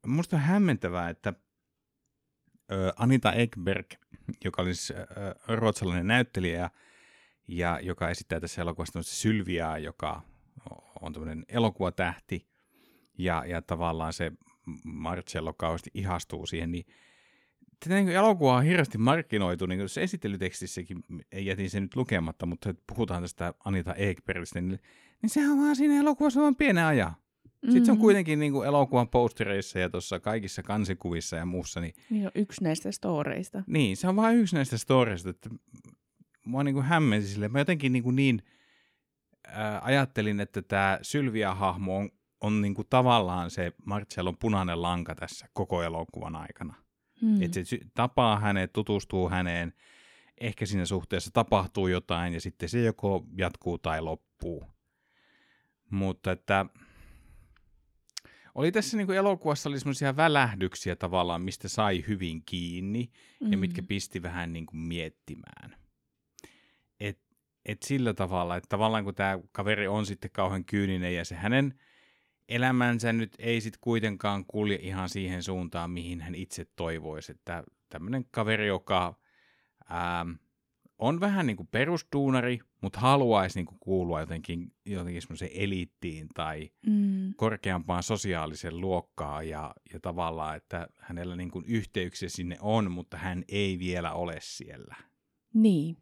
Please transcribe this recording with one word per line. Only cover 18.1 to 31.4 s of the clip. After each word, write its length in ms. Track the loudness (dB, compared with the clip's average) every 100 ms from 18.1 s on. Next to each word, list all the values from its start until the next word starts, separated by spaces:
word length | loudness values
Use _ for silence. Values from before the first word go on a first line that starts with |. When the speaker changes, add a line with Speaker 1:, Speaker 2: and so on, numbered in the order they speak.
Speaker 1:
elokuvaa 440 | 6 6 6 6 6
on 80 |
hirveästi 340 | 6 4 2 2
markkinoitu, 680 | 4 4 2 0 2 0 0
niinku 180 | -2
tässä 160 | -4 -2
esittelytekstissäkin, 1040 | -4 -2 -4 -4 -4 -6 -10 -10 -10 -12 -10 -14 -10
jätin 380 | -6 -4 -2 -2
sen 120 | -2
nyt 140 | -4 -2
lukematta, 500 | 0 0 0 -4 -6
mutta 280 | -4 -6 -6 -8
puhutaan 360 | -4 -2 -2
tästä 320 | -6 -6 -6 -6
Anita 300 | -2 -2 -2
Ekbergistä, 680 | -2 -2 -2 -4 -6 -6 -4
niin, 200 | -4 -4 _ -20 _ _
niin 80 | -2
sehän 200 | 2 4
on 80 | 4
vaan 180 | 4 4
siinä 240 | 4 6
elokuvassa 400 | 4 4 2 4
vaan 160 | 4 4
pienen 280 | 4 6
ajan. 280 | 4 4 2 -2 _ _ -20 _ 6
Sit 120 | 8
se 60 | 8
on 60 | 8
Speaker 2:
Mm. 20 |
Speaker 1:
kuitenkin 380 | 8 8 6 2
niinku 240 | 2 2
elokuvan 460 | 4 4 6 4 4
postereissa 680 | 4 4 2 0 0 -2 0
ja 120 | 0
tossa 300 | -2 -4 -4
kaikissa 420 | -2 -4 -4 -8
kansikuvissa 720 | -4 -2 0 -2 -2 -2 -4
ja 100 | -4